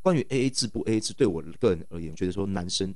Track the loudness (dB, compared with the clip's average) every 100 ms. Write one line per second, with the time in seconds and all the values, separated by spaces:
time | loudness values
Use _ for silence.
0 | 2 2 2 2 0 0 -4 -2 0 0
1 | 0 2 2 2 -6 2 2 2 -2 -8
2 | -6 -2 -2 0 -2 -2 -2 -2 -2